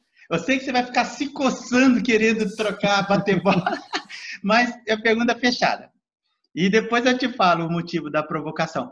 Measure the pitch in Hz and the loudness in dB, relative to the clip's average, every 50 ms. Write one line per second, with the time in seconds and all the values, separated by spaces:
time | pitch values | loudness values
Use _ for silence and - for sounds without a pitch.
0 | _ _ _ _ - - 170 165 - - 262 262 - 285 247 247 247 - - 254 | _ _ _ _ -10 -4 -4 -4 -2 -2 -2 -2 -2 -2 -2 -2 -2 0 0 -2
1 | 226 - - - 294 277 - - 277 254 - - - - 240 247 262 269 247 220 | -2 -2 -4 -8 -8 -6 -4 -2 0 0 0 -2 -4 0 2 4 6 6 6 4
2 | 185 - 226 214 220 226 220 220 214 196 - - 214 208 196 - - 202 202 196 | 4 2 2 4 4 4 2 2 0 -4 -4 -4 -4 -4 -2 -2 0 2 2 2
3 | 190 196 196 180 - 208 190 170 170 196 190 175 - - 359 - - - - 370 | 2 2 2 2 2 2 0 2 2 2 2 2 0 -2 -4 -6 -8 -8 -10 -10
4 | - - - - - - - - - 196 214 240 247 240 - - - - 220 220 | -10 -10 -18 -18 -16 -16 -14 -6 -2 2 2 4 2 2 -2 -6 -4 -4 -2 0
5 | 214 226 220 226 240 240 226 233 254 247 240 - 196 143 107 - - - _ _ | 2 0 2 2 2 0 0 0 0 -2 0 2 0 0 0 -2 -8 -14 _ _
6 | _ _ _ _ _ _ _ _ _ _ - 147 175 196 202 220 220 220 233 240 | _ _ _ _ _ _ _ _ _ _ -4 0 0 2 2 2 2 2 0 0
7 | 240 262 247 254 269 240 - - 196 175 170 165 165 165 170 170 160 - - 165 | 2 2 0 0 -2 -4 0 2 2 2 2 2 0 -2 -2 -4 -4 -4 -6 -6
8 | 147 151 147 151 151 151 165 156 147 156 151 - 160 160 - 139 123 123 | -6 -4 -4 -4 -4 -4 -6 -6 -6 -6 -4 -4 -4 -4 -4 -6 -6 -4